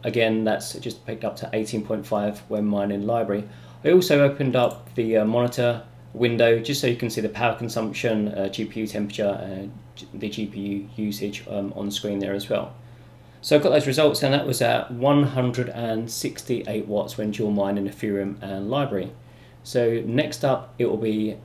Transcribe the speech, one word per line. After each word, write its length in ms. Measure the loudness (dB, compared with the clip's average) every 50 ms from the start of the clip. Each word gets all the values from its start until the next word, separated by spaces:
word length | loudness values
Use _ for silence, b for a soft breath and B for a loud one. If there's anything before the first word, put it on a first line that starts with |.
| -4
again, 400 | -2 2 2 2 4 4 2 2
that's 300 | 0 0 0 -4 -8 -10
just 320 | -8 -8 -10 -10 -10 -10
picked 200 | -10 -10 -6 -6
up 100 | -6 -6 -6
to 120 | -10 -4 -4
eighteen 300 | -4 -4 -2 -4 -6 -4
point 220 | -2 -4 -4 -4
five 340 | -2 -2 0 0 0 -2 -4 -8 -4
when 180 | -2 -2 0
mining 400 | 0 0 0 0 0 -2 -2 0
library. 380 | 0 0 0 0 0 0 -2 -2 B B B B B B B 2
I 80 | 6
also 320 | 6 6 6 6 6 6 6
opened 320 | 6 4 2 0 2 4
up 380 | 4 4 2 0 -2 -16 -10 -4
the, 220 | -2 0 4 4 4
uh, 80 | 4
monitor 580 | 4 2 2 2 2 0 2 2 2 2 0 -6 -14 -20 -20 -20 -16 -4
window 460 | 0 2 2 4 6 6 6 6 4
just 200 | 2 -2 -2 0
so 80 | 2 0
you 80 | 0
can 140 | 0 -2 -4
see 120 | -2 -2
the 80 | -2 -2
power 260 | -2 0 0 0 0
consumption, 720 | 0 -4 -4 -4 -4 -4 -4 -4 -2 0 0 2 2 0 -2
uh, 200 | -2 -2 -4 -4
G 160 | -2 -4 -6
P 160 | -6 -4 -6
U 60 | -6 -4
temperature, 520 | -4 -4 -4 -4 -2 -2 0 0 0 -2 -6
and 280 | -8 -8 -8 -10 -10 -12 -14 -18 -20 -20 -20 -20 -16 -12
the 160 | -8 -8 -6
G 160 | -6 -6 -6
P 140 | -6 -6 -6
U 300 | -6 -4 -4 -6 -6 -10 -8
usage, 480 | -6 -4 -4 -4 -4 -6 -6 -6 -8 -10 -6
um, 240 | -6 -4 -4 -4 -6
on 160 | -6 -6 -6
screen 280 | -6 -4 -4 -4 -2 -2
there 140 | -2 -2 -2
as 160 | -4 -2 -2
well. 240 | -2 -2 -2 -4 -12 -18 B B B B B B B B B B B B
So 140 | -2 4 4
I've 60 | 4
got 80 | 6 6
those 160 | 4 4 4
results, 380 | 2 2 4 4 4 4 4 2
and 100 | 2 2
that 140 | 2 2 0
was 140 | 0 2
at 300 | 2 2 2 2 0 -4
one 320 | -6 0 2 4 6 6 4
hundred 460 | 4 2 2 0 0 0 0 -2 -4
and 400 | -4 -6 -4 -2 -2 -2 -4 -6
sixty-eight 800 | -8 -6 -6 -6 -6 -8 -4 -4 -4 -2 -2 -4 -4 -4 -4 -2
watts 300 | 0 -2 -2 -2 -4 -4
when 140 | -4 -4
dual 200 | -2 0 0 0
mining 360 | 2 2 2 2 0 -2 -2 -4
Ethereum 540 | -6 -4 -4 -2 0 0 -2 -4 -6 -8
and 300 | -8 -8 -6 -6 -4 -2
library. 400 | 0 0 0 0 -2 -4 -4 -6 -10 -16 B B B B B B B B B
So 380 | -2 0 2 4 4 2 2 -2
next 380 | 0 0 0 0 0 -2 -2 0
up, 300 | 0 0 0 -2 -10 -4 0
it 60 | 0
will 120 | 0 0 0
be 400 | 0 0 0 0 -2 -2 -4 -8 -12